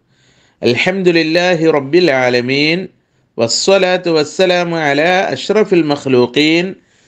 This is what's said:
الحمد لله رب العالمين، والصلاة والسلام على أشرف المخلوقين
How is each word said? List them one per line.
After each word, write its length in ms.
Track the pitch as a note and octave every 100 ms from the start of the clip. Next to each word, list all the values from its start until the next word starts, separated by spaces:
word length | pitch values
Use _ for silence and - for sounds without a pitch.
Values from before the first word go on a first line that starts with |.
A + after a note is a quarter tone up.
| _ _ _ _ _ _
الحمد 460 | A2+ A#2+ F#3 G3 F3+
لله 640 | E3+ D#3+ E3 F3+ F3 D#3+
رب 240 | D3+ C3+
العالمين، 960 | E3 F3 C3 B2+ B2 B2 C#3 D3+ E3+ F#3+ _ _ _ _ -
والصلاة 640 | A2+ - - G3 F3+ F3+ F3
والسلام 680 | D#3+ D3+ - F#3 F3+ F3
على 540 | E3 D3+ C#3 D#3+ F#3 G3
أشرف 400 | F3+ - G3+ G#3
المخلوقين 1000 | F3+ D#3 C#3+ C#3 B2+ B2 C3+ D3+ E3 F#3 - _ _